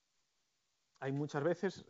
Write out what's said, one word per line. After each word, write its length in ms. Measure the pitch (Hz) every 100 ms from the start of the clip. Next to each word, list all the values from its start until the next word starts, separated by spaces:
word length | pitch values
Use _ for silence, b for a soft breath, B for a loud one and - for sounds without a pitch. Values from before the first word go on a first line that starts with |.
| _ _ _ _ _ _ _ _ _ _
Hay 100 | 135
muchas 320 | 139 147 147
veces 440 | 156 170 190 -